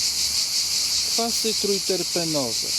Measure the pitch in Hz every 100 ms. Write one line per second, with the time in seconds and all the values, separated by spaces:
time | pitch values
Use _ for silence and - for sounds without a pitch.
0 | - - - - - - - - - -
1 | - - 233 - 220 202 202 196 - 180
2 | 170 175 165 151 120 110 -